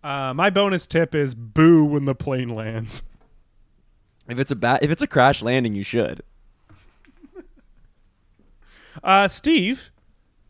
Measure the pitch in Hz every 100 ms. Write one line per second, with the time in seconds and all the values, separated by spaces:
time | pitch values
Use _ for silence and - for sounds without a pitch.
0 | 147 139 135 131 196 196 202 185 - 165
1 | 165 156 139 117 113 127 160 165 151 147
2 | 139 131 - 131 123 110 110 113 110 -
3 | - - _ _ _ _ _ _ _ _
4 | _ _ - 120 135 117 117 131 147 165
5 | - 143 127 143 113 131 120 104 98 117
6 | 82 65 - _ _ _ _ - _ _
7 | _ _ - 392 - _ _ _ _ _
8 | _ _ _ _ _ _ _ - - -
9 | - 196 202 - 294 320 185 262 - _
10 | _ _ _ _ _